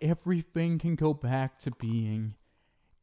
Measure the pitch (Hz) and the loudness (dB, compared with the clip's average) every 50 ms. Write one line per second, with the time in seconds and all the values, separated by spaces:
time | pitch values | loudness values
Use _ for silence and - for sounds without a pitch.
0 | - 151 170 165 - 175 185 170 160 - - 165 165 170 170 160 - 170 170 147 | 0 0 0 2 0 0 0 0 0 -2 -2 0 0 2 0 0 0 0 0 2
1 | 156 156 151 147 - 120 131 135 131 131 - _ - 139 120 - 120 110 113 117 | 2 2 2 0 0 -2 0 0 0 -2 -4 _ -8 -8 -6 -4 -4 -2 -2 0
2 | 110 110 107 110 110 110 101 - _ _ _ _ _ _ _ _ _ _ _ _ | 0 -2 -2 -2 -4 -4 -6 -10 _ _ _ _ _ _ _ _ _ _ _ _